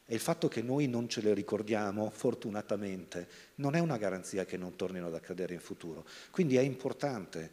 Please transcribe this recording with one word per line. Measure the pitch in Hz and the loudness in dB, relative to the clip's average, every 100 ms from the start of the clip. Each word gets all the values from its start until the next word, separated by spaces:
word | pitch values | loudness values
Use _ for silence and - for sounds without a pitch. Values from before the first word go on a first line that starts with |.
| - | -4
e | |
il | 113 | 0
fatto | - 165 160 | 2 2 2
che | 117 | 0
noi | 117 139 139 | 0 2 2
non | 120 120 | 2 0
ce | - | 2
le | 107 | 4
ricordiamo, | 101 101 104 107 110 104 104 107 | 4 2 0 2 2 2 0 -2
fortunatamente, | - 127 - 113 104 - 104 101 95 82 87 87 - - - | 0 0 2 -2 -4 -2 -2 -2 -6 -6 -8 -8 -12 -14 -2
non | 143 165 | 2 4
è | |
una | 165 120 | 4 2
garanzia | 101 92 - 98 90 | 0 -2 -2 -2 -2
che | 90 | -2
non | 90 82 | -6 -4
tornino | 92 92 85 | -2 -2 -4
ad | |
accadere | 82 - 90 85 | -4 -6 -4 -4
in | 85 | -6
futuro. | - 95 85 78 - - - | -10 -10 -8 -10 -12 -16 -4
Quindi | - 160 127 | 0 6 6
è | |
importante | 139 131 135 - 143 117 87 85 82 | 6 2 -4 -2 -2 -2 -6 -8 -8